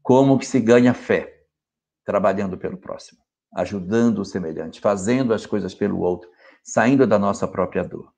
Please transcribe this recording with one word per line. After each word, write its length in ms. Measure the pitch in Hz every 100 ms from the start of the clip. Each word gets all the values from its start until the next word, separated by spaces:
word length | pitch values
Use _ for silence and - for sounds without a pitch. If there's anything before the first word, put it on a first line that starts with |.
Como 380 | - 127 135 131
que 80 | -
se 120 | 131
ganha 340 | 110 120 123
fé? 500 | 120 - 92 - _ _ _ _ _ _ _
Trabalhando 540 | - 98 98 95 98 92
pelo 200 | 92 92
próximo, 420 | - - - _ _ _ _
ajudando 640 | - 90 101 87 113 117 104
o 60 | 95
semelhante, 560 | 98 82 80 80 -
fazendo 500 | 107 101 95 127 123
as 140 | 104 -
coisas 300 | 104 92 -
pelo 240 | 104 90
outro, 280 | 90 90 - _ - _
saindo 420 | - - 113 139 120
da 140 | 104
nossa 280 | 101 98 -
própria 360 | - 90 -
dor. 280 | 82 - -